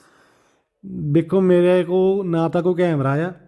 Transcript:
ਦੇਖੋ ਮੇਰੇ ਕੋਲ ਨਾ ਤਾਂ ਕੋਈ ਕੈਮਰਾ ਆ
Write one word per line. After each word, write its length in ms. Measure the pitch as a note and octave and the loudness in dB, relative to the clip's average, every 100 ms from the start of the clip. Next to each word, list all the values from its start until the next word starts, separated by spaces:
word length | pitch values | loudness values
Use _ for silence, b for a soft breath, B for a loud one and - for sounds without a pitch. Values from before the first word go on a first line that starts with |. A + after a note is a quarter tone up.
| b b b b b b b _ F#3+ | b b b b b b b _ -16
ਦੇਖੋ 560 | F#3 D#3 D3+ E3 F#3+ | -10 -2 0 0 0
ਮੇਰੇ 420 | F#3 F3+ F3+ F3+ | 4 4 4 2
ਕੋਲ 460 | E3+ F#3 F#3 G3 F#3 | 0 0 0 0 -2
ਨਾ 200 | E3 E3 | -2 0
ਤਾਂ 140 | E3+ | 0
ਕੋਈ 100 | E3+ | -2
ਕੈਮਰਾ 400 | F3 F3+ D3+ C3+ | 0 0 0 -2
ਆ 180 | C#3 E3+ F3 | -2 -4 -8